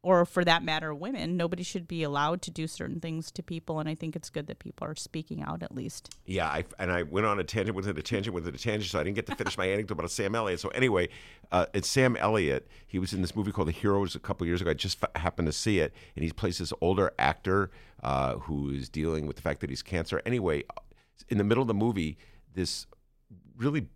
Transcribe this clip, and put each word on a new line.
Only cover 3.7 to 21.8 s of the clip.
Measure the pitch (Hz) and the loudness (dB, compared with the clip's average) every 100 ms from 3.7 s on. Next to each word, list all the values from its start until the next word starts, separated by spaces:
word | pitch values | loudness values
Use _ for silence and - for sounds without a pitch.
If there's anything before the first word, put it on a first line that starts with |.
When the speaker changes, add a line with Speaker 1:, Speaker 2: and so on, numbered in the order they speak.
| 156 | -4
Speaker 1:
and | 151 | -4
I | 160 | -4
think | 160 160 | -6 -8
it's | - | -8
good | 156 151 | -8 -8
that | - | -10
people | - - - | -12 -10 -8
are | |
speaking | 156 - 160 160 - | -8 -8 -10 -8 -8
out | 147 165 | -6 -8
at | 170 | -8
least. | - - - - - - | -8 -10 -12 -16 -18 -4
Speaker 2:
Yeah, | 92 80 | 0 0
I, | 73 82 - | -2 -4 -4
and | 90 | 0
I | 87 | 0
went | 78 90 107 | 0 0 2
on | 101 | 0
a | |
tangent | 87 110 98 95 | 0 0 0 -2
within | 98 76 | -2 -4
a | |
tangent | - 104 104 90 | -2 -2 -2 -4
within | 82 | -6
a | 65 | -4
tangent, | 117 107 92 | -2 -2 0
so | 90 | 0
I | |
didn't | 80 101 | 0 -2
get | - | -4
to | 277 | -4
finish | 113 - | -4 0
my | 92 | 0
anecdote | 101 104 87 | 0 -2 -4
about | 85 | -4
Sam | - 98 113 | -2 0 0
Elliott. | 107 87 | 0 0
So | - | -2
anyway, | - 127 95 87 - - - - | 2 4 4 2 -4 -20 -20 0
uh, | 90 82 | 2 4
it's | 101 - | 0 2
Sam | 135 131 117 | 4 6 4
Elliott. | 95 110 78 65 - - - | 2 4 4 2 -2 -20 -6
He | 92 | -4
was | 92 | -2
in | 95 | 0
this | 90 107 | 0 0
movie | 101 | 0
called | 104 80 | 0 0
The | |
Heroes | 82 101 98 95 - | 2 2 4 2 -4
a | |
couple | - 95 85 | -6 -2 0
years | 87 | 2
ago. | 85 | 2
I | 71 | 0
just | 98 - | -2 -2
f-, | - - | -2 0
happened | 82 - 82 | -2 0 -2
to | |
see | - 113 98 | 0 2 2
it, | 76 - - - | 2 -2 -14 -4
and | |
he | 80 | -4
plays | - 95 90 | 0 -2 -2
this | 82 - | -4 0
older | 85 95 92 - | 2 4 2 4
actor, | 67 - 95 98 95 - - - | 2 2 2 2 2 -6 -20 -8
uh, | 62 67 65 62 | -2 0 0 -2
who | 69 73 71 | -4 -4 -2
is | 69 65 | -4 -6
dealing | 76 80 78 76 | -2 -2 -2 -4
with | - | -4
the | |
fact | 78 73 | -4 -4
that | 80 | -6
he's | 65 | -8
cancer. | - 87 80 90 | -4 -4 -2 -2
Anyway, | - 123 92 73 - - - - _ _ - | 0 0 2 0 -4 -14 -18 -20 _ _ -2
in | 104 | 2
the | |
middle | 104 117 | 4 4
of | 127 | 4
the | |
movie, | 101 | 4